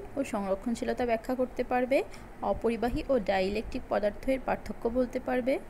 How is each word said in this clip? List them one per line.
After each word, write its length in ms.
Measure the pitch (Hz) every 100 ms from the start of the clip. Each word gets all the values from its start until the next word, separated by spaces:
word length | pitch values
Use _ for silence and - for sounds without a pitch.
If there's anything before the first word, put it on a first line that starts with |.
| 403 -
ও 80 |
সংরক্ষণশীলতা 840 | 269 214 196 196 240 233 233 220 247
ব্যাখ্যা 280 | 226 -
করতে 280 | 254 254 -
পারবে, 380 | 254 247 247 277 - - - -
অপরিবাহী 600 | - 202 226 233 233 269 -
ও 100 | 262
ডাইইলেকট্রিক 640 | 190 196 190 208 226 254 -
পদার্থের 500 | 214 208 208 - 262 -
পার্থক্য 420 | - - - 233
বলতে 300 | 240 247 254
পারবে, 380 | 254 254 247 320